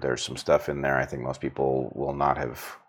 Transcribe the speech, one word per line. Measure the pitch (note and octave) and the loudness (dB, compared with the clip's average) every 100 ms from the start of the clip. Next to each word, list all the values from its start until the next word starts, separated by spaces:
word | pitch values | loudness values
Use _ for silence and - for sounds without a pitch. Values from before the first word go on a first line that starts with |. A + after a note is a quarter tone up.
there's | C2+ A#1+ | -2 0
some | - B1 | -2 -6
stuff | - D2+ - | 4 4 4
in | C#2+ | -2
there | C#2 C2+ | 2 2
I | C2 | 0
think | C#2 | -4
most | B1+ C2+ | -6 -4
people | C2+ C2+ C2+ C2 B1+ | -4 0 2 2 0
will | - C#2 | -4 -4
not | C#2 C#2+ C3+ | 2 2 2
have, | - - - - | 0 -6 -12 -14